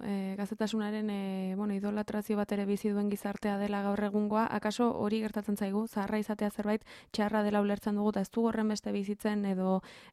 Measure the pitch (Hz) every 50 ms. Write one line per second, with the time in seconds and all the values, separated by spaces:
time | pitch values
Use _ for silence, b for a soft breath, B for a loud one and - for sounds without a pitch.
0 | - 202 202 196 190 190 190 202 202 202 220 - 220 208 226 220 214 208 208 214
1 | 214 214 208 196 196 190 190 190 190 185 185 196 208 208 202 196 196 208 208 208
2 | 208 - - 208 208 - 214 208 208 - 208 202 202 196 202 196 - 214 202 202
3 | 208 208 202 202 - 202 202 - - 214 202 196 202 208 208 202 202 202 202 202
4 | 208 208 196 208 208 208 214 214 226 - - 214 - 214 208 - 240 233 - -
5 | - 208 208 220 220 214 214 214 202 - 202 196 214 196 196 208 226 226 - 214
6 | 196 202 214 214 208 - 214 208 214 208 - - 202 208 208 220 B B B B
7 | B B - - 208 208 208 214 208 208 208 208 202 202 202 202 - 214 208 208
8 | 208 214 208 202 196 - - 233 226 233 220 220 220 214 214 208 - 214 202 202
9 | 202 196 208 202 - 220 208 208 202 196 190 185 185 190 190 190 B B B B
10 | B B